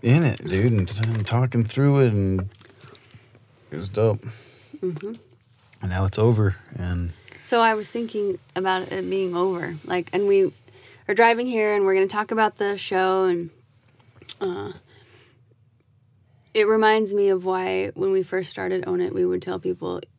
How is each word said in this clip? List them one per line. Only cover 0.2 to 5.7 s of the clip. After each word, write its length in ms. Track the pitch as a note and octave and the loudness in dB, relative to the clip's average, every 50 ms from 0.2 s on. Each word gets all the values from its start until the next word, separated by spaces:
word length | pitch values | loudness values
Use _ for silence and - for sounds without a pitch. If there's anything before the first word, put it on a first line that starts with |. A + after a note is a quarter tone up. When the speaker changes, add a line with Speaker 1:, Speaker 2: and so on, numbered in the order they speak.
| E3+ | 4
Speaker 1:
it, 200 | C3+ - G1+ - | 2 0 -2 -4
dude, 260 | E2 F2+ F#2+ G#2 B2 | -2 0 2 2 4
and 160 | A#2 G#2 F#2+ F2 | 4 2 0 0
t-, 100 | - G2+ A2 A2+ | -2 -4 -4 -2
and 160 | A2+ A2 G2+ | -2 -2 -2
talking 380 | - - A#2 B2+ B2 - A#2+ A#2 | 0 0 0 0 2 2 0 0
through 360 | A2+ - - C#3 C#3+ C#3+ C#3 | 0 0 2 2 4 6 6
it, 120 | C3+ A#2+ G#2+ | 4 4 4
and 360 | G2+ G2 F#2+ F#2+ F#2+ F#2 G2 - - - - - _ - - - - _ _ - - _ _ _ - _ _ _ _ _ _ | 2 2 2 0 0 -2 -4 -8 -14 -20 -20 -20 _ -20 -20 -20 -20 _ _ -20 -20 _ _ _ -20 _ _ _ _ _ _
it 60 | - D2+ | -12 -10
was 120 | F2+ G2 | -10 -6
dope. 360 | G2 G#2 A2 A2+ G#2 G#2+ - A#2 - - - - - - - _ - D4+ | -2 2 2 2 2 0 -4 -12 -16 -16 -20 -20 -20 -20 -20 _ -16 -8
Speaker 2:
Mm-hmm. 320 | - F#3 F3 D3 G3 G3+ A3+ A3+ - _ _ _ _ _ _ _ _ _ | -6 -6 -6 -6 -10 -12 -12 -12 -18 _ _ _ _ _ _ _ _ _